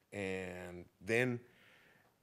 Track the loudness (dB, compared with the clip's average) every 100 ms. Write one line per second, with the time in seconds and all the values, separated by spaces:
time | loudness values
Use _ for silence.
0 | _ -4 -2 -2 -4 -6 -8 -10 -12 _
1 | 2 4 4 2 -6 -20 -20 -20 -20 -20
2 | _ _